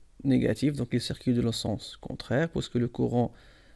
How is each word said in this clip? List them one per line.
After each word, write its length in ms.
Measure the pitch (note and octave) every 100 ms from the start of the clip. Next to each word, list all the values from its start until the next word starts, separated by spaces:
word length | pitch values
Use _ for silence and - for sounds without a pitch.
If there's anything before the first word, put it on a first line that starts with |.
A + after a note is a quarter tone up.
| - -
négatif, 480 | C#3 B2+ A#2+ A2 D3+
donc 160 | C#3 A#2+
il 80 | A#2+
circule 360 | - - B2+ A#2+
dans 60 |
le 100 | A#2
sens 440 | A2+ - G#2 - -
contraire, 540 | - - - A#2+ E3
puisque 240 | - -
le 140 | B2 A#2+
courant 440 | - B2 A#2+ A#2 - - - -